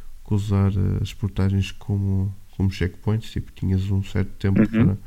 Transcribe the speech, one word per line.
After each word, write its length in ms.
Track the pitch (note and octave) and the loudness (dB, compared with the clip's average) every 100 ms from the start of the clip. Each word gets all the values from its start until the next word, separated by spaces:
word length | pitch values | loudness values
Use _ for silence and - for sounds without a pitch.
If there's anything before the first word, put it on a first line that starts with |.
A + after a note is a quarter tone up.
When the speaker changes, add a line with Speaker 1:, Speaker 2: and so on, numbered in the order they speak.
| - - - | -10 -12 -2
Speaker 1:
que 60 | |
usar, 380 | G#2+ G#2 G2 G2 | -2 2 4 4
eh, 260 | F#2+ F#2+ F#2+ | 4 2 0
as 120 | G2+ | -2
portagens 580 | - G2+ - F#2+ G2 F#2+ | -4 -4 0 2 2 0
como, 640 | - - G2+ G2 G2 F#2+ G2 - - | -4 -2 0 0 0 0 -4 -10 -2
como 140 | G2 | 0
checkpoints, 600 | F#2+ - - - A2 - | 0 -2 -2 -2 -2 -2
tipo, 200 | - - | -8 -8
tinhas 360 | - G2 F#2+ G2 | -4 0 0 2
um 120 | G2 | 0
certo 280 | G2 G2+ F#2+ - | 0 -2 -4 -2
tempo 220 | G2 G2+ | 0 2
Speaker 2:
Uhum. 160 | G#2+ A2 | 4 4
Speaker 1:
para, 200 | A#2 - | 2 2